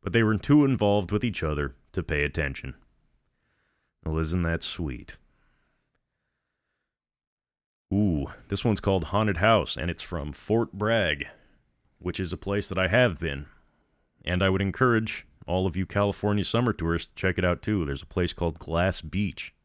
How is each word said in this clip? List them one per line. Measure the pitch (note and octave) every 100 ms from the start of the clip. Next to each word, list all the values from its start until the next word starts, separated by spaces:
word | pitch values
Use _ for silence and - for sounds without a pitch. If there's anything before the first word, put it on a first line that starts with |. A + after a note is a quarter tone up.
But | -
they | F#2
were | A2 A2
too | - C#3+ C#3+
involved | C3 G#2 G2+ F2
with | G2+
each | A#2+ F#2+
other | D#2 D2 C#2+ - _
to | -
pay | D#2+ D2+
attention. | C#2+ D2+ C#2+ C2+ C2 - _ _ _ _ _ _ _ _ _ _ _ _
Well, | D#2+ D#2+
isn't | D#2+ F2+
that | E2+ E2
sweet? | - - D#2+ B1+ - - _ _ _ _ _ _ _ _ _ _ _ _ _ _ _ _ _ _ _ _ _ _ _ _ _ _ _
Ooh, | G2 G#2 D#2 C#2 - -
this | G2 A#2+
one's | G2+
called | - G2
Haunted | D#2+ G2+ A2 F2
House, | G#2 A2 D2 -
and | E2
it's | E2+
from | - E2+ D2
Fort | D2 - A2 A#2
Bragg, | G2 G#2+ A2+ F2+ D2 C#2 - _ _ _ _ _ _
which | E2+ E2+
is | F#2
a | F2
place | - G2 G2
that | F#2
I | F#2
have | A2 B2 E2
been. | E2 C#2+ D2 - _ _ _ _ _ _ -
And | F2+
I | F#2+
would | F#2
encourage | G2 F2+ C3 A2+ A2 - - _ -
all | F2+ F#2
of |
you | E2 F#2
California | G2+ G2+ G2 G#2 G#2
summer | F#2+ A#2 B2
tourists | - E2+ E2+ -
to |
check | - F#2 F2+
it |
out, | F2+ F2
too. | - G#2+ D2+
There's | C#2
a | -
place | - F2
called | - E2+ D#2+
Glass | - E2 F2+ F#2
Beach. | D#2 F#2 G#2 - - _